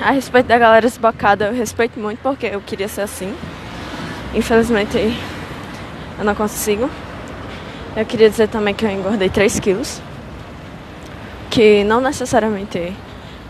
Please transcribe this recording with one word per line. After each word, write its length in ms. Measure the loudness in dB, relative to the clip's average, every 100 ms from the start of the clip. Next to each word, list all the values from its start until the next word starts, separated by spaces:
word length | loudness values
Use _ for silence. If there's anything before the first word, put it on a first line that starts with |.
a 120 | 2
respeito 340 | 2 4 2 6
da 100 | 6
galera 300 | 8 8 6
desbocada, 600 | 2 0 2 2 4 2
eu 60 |
respeito 480 | 0 -2 0 -2 -2
muito 200 | -6 -4
porque 260 | -4 -2 -4
eu 140 | -6
queria 260 | -6 -6 -6
ser 140 | -4
assim. 320 | -6 -6 -8 -8 -10 -12 -12 -12 -10 -10 -8 -10 -4
Infelizmente, 640 | -2 2 4 4 2 2 0 0 -2 -6 -10 -12 -12 -12 -14 -14 -14 -12 -4
eu 60 |
não 100 | -2
consigo. 540 | 0 -2 -2 -2 0 0 -4 -12 -12 -12 -12 -12 -12 -12 -12 -8 -4
Eu 100 | -2
queria 240 | 6 4
dizer 180 | 6 0
também 240 | 2 -2
que 140 | 0 -2
eu 40 |
engordei 380 | 0 0 2 2
três 300 | 4 2 2
quilos. 420 | 0 0 -2 -8 -12 -14 -14 -14 -14 -16 -16 -16 -16 -16 -16 -14 -14 -14 -2
Que 320 | 6 8 8
não 160 | 6 4
necessariamente 920 | 2 -2 0 2 2 -2 -4 -6 -6 -8 -12 -16 -16 -16